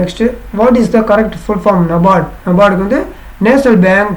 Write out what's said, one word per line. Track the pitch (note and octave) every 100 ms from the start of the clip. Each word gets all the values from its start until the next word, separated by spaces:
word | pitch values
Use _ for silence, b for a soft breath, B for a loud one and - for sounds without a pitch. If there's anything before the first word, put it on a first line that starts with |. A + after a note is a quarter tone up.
Next, | F3+ - A#3 - - G3+
what | A#3+ A#3+
is | G3+ A3+
the | A3
correct | G#3 G#3 -
full | - G3+ G#3+
form? | F#3+ E3
nabad. | E3+ F#3+ F3+ D#3 - F#3
nabad-க்கு | F3+ G3+ F#3 G3
வந்து | C#4 - B B - G#3
National | C4+ C4 G#3+ F#3
Bank | G3 G#3